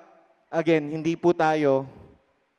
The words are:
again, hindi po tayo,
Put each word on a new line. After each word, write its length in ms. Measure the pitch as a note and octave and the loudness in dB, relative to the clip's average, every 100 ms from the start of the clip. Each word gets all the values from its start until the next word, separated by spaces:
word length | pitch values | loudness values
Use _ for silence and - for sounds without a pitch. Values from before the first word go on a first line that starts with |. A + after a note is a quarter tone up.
| - _ _ _ _ | -20 _ _ _ _
again, 320 | D3+ D#3+ D#3+ | -4 0 0
hindi 320 | D3 D#3+ D#3 E3 | 0 -6 -4 0
po 160 | E3+ | 0
tayo, 560 | E3+ D#3 D#3 C#3+ C3+ C3+ - - _ _ _ _ | 2 0 0 2 0 -2 -14 -20 _ _ _ _